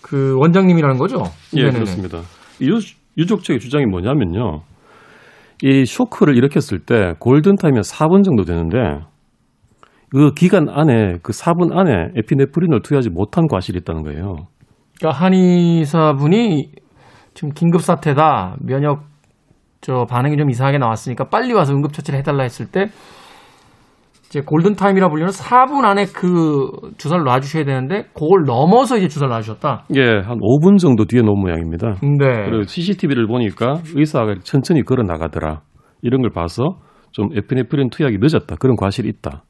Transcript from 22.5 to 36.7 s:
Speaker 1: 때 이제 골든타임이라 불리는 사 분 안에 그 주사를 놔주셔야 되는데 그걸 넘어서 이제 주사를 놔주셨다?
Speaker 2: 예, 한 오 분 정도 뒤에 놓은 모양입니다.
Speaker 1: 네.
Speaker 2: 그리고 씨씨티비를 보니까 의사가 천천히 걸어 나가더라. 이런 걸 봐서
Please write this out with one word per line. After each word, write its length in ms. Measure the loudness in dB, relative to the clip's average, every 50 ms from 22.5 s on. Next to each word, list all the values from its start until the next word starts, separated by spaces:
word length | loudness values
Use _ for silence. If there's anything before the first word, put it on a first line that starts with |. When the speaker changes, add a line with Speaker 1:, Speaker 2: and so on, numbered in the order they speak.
| -6 -10 -14
Speaker 1:
때 220 | -6 -4 -4 -4 -4 -6 -16 -20 -20 -20 -20 -20 -20 -20 -20 -20 _ _ _ _ _ _ _ _ _ _ _ _ _ _ _ _ _
이제 140 | -8 -8 -6
골든타임이라 680 | -2 0 2 2 2 2 2 0 2 2 4 2 2
불리는 220 | 0 -2 -4 -4 -6
사 320 | -8 -6 0 2 2 2
분 200 | 2 0 0 0
안에 200 | 2 2 0 -2
그 640 | -4 -4 -4 -2 0 0 2 2 2 0 -2 -2 -4 -8 -14 -18 -20 -20 _
주사를 260 | -6 -4 -2 0 0
놔주셔야 400 | 2 0 0 -2 -2 -4 -4 -2
되는데 400 | -2 -2 -4 -4 -4 -6 -8 -8 _ _
그걸 300 | -6 0 2 4 4 4
넘어서 500 | 2 2 2 2 4 4 4 4 2 0 0
이제 100 | 0 -2
주사를 200 | -2 -2 -4 -2 -2
놔주셨다? 540 | -4 -6 -8 -12 -8 -6 -6 -6 -6 -8 _ 0
Speaker 2:
예, 60 | 2 4 4 2 2 0
한 160 | -4 -6 -4
오 200 | 0 2 2 4
분 160 | 6 6 6
정도 280 | 6 6 4 4 4 2
뒤에 160 | 2 2 2 4
놓은 180 | 4 2 2
모양입니다. 540 | 0 -2 -2 -2 -4 -6 -6 -4 -4 -4 -4 -2 -2
Speaker 1:
네. 420 | 0 2 2 2 2 0 0 -4
Speaker 2:
그리고 180 | -2 -2 -2 -4
씨씨티비를 600 | -4 -6 -6 -2 -2 -2 -2 -2 -2 0 0 0
보니까 540 | 0 0 -2 -2 -2 -2 -2 -2 -2 -2 -4 -6 -6 0
의사가 400 | 0 0 0 2 -2 -2 -2 -4 -6 -8
천천히 400 | -2 -2 -2 0 2 0 0 2
걸어 200 | 0 0 0 0
나가더라. 600 | -2 -2 -4 -6 -6 -6 -6 -6 -6 -6 -8 _ _ _ _ _ _ _ _ -4
이런 180 | -2 0 0
걸 100 | 0 0
봐서 460 | -2 -4 -6 -6 -4 -4 -4 -4